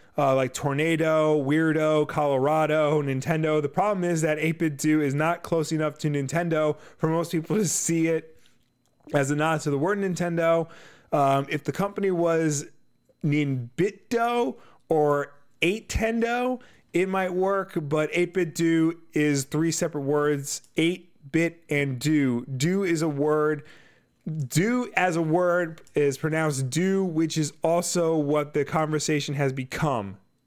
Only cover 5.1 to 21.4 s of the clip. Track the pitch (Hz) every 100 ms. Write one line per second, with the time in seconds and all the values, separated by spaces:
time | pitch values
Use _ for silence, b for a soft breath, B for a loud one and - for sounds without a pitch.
5.1 | 139 156 170 - 165 151 156 151 143 151
6.1 | 143 135 165 175 160 156 151 B B 160
7.1 | 165 165 170 156 180 185 - - 165 165
8.1 | 160 - - b b _ _ _ _ -
9.1 | 147 139 147 156 156 151 143 160 202 196
10.1 | 165 175 170 165 165 160 B B B B
11.1 | 147 139 139 139 160 - 135 196 202 196
12.1 | 180 170 165 160 143 - - _ _ _
13.1 | _ 156 147 147 131 117 - 190 214 -
14.1 | 233 233 240 247 240 B B - 160 147
15.1 | 143 143 - - - 170 214 - - 220
16.1 | 226 233 240 247 247 B B B 170 190
17.1 | 190 185 180 185 196 190 - 147 156 156
18.1 | 165 175 185 170 143 165 165 160 165 -
19.1 | 151 151 143 135 151 165 156 170 156 139
20.1 | 147 147 143 139 - - - 160 185 -
21.1 | _ 139 160